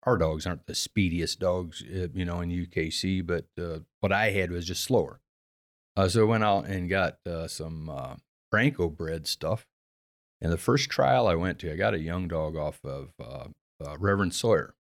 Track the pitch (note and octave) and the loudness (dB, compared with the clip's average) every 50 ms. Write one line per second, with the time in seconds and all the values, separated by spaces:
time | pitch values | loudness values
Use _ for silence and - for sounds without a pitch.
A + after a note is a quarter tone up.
0 | - C3 B2 F#2+ E2 D#2 D#2 D#2 D2+ F2 F2 E2+ _ - - - - - _ G#2+ | 4 2 4 4 4 2 0 -2 -4 -4 -6 -6 _ -8 -6 -6 -6 -2 _ 2
1 | G2 F2+ E2 E2+ E2 - - - F#2 F2+ F2+ F#2 F2+ E2 - - - B1 F2 F#2+ | 2 4 2 0 -2 -2 -2 0 0 0 2 0 -2 -6 -10 -14 -14 -8 -6 -4
2 | F2+ E2+ D#2+ F#2+ F#2 F2 F2 F2 F2 F2 F2 F2+ F2 F2 - E2 D#2+ D#2+ D#2+ - | -4 -4 -4 -4 -4 -2 -2 -2 -2 -2 -2 -4 -4 -4 -2 -2 -2 -2 -2 -2
3 | - F#2+ F#2+ F#2 F2 E2 F2 E2 - _ _ - F2 E2+ E2 D#2+ D#2+ _ _ _ | -2 0 0 0 0 0 -2 -2 -2 _ _ -8 -6 -6 -6 -8 -10 _ _ _
4 | - G2 F#2+ G2+ G#2+ A2 G2 G2+ F#2 E2+ F2 F2 E2+ E2+ F2 - - - C3 A2 | 0 2 2 4 2 2 2 2 0 0 -2 -4 -4 -4 -4 -6 -2 2 2 2
5 | D#2+ C#2 - - _ _ _ _ _ _ _ _ _ _ _ _ _ _ _ - | 2 0 -6 -16 _ _ _ _ _ _ _ _ _ _ _ _ _ _ _ 2
6 | F#2+ F#2 F2+ A2+ A2 G#2+ A2+ A2 G#2+ G#2 G2 G2 - - G2 F#2 F2+ E2+ F#2+ F#2+ | 2 4 6 4 4 6 4 4 4 4 4 2 2 -2 -4 -4 -2 0 2 2
7 | F#2 E2 - _ _ F#2 E2+ E2 E2 D#2+ - - E2+ D#2+ E2 D#2+ D#2 D#2+ D2 C2+ | 2 0 -2 _ _ -8 -6 -6 -6 -6 -8 -8 -8 -8 -8 -8 -10 -8 -8 -8
8 | C2 C2 B1+ - _ _ _ _ _ _ - G#2+ A#2+ C#3+ C3+ - F2 E2 D#2 - | -10 -10 -12 -16 _ _ _ _ _ _ 2 4 4 4 2 2 0 -2 0 -4
9 | E2+ D#2+ D#2+ E2 D2+ - - - - D#2+ G#2 A#2 - _ _ _ _ _ _ _ | -6 -4 -4 -6 -4 -6 -6 -4 -2 -2 -2 -2 -4 _ _ _ _ _ _ _
10 | _ _ _ _ _ _ _ _ - E2 E2+ E2+ - - B2 C#3 - - - - | _ _ _ _ _ _ _ _ -2 -2 -2 0 2 2 2 2 2 0 0 2
11 | C3+ C3 B2+ B2+ A#2+ G2+ E2+ E2 F2 F#2 - - - F2 D2+ E2+ G2 A2 G#2 E2+ | 4 4 6 6 4 4 2 2 0 -2 -4 -4 -8 -8 -4 0 0 0 0 0
12 | D#2 E2 E2+ F2+ F#2 E2+ E2 D#2+ D#2 D#2 D#2+ D#2+ D2+ D2 C#2 - - C#2+ C2+ C#2 | -4 -4 -4 -4 -4 -2 -2 -2 -2 -2 -4 -4 -4 -4 -6 -8 -10 -10 -10 -8
13 | C2+ - _ - - - - A#2+ - G2+ - _ _ _ _ _ D2+ C#2+ D2+ D2 | -10 -14 _ -16 -16 -14 -12 -14 -14 -14 -18 _ _ _ _ _ -12 -12 -6 0
14 | F#2+ G2 G2+ G2 G2+ F2 - - - A#2 G#2+ E2+ - - _ _ | 2 2 4 4 2 2 0 0 4 4 4 4 4 -2 _ _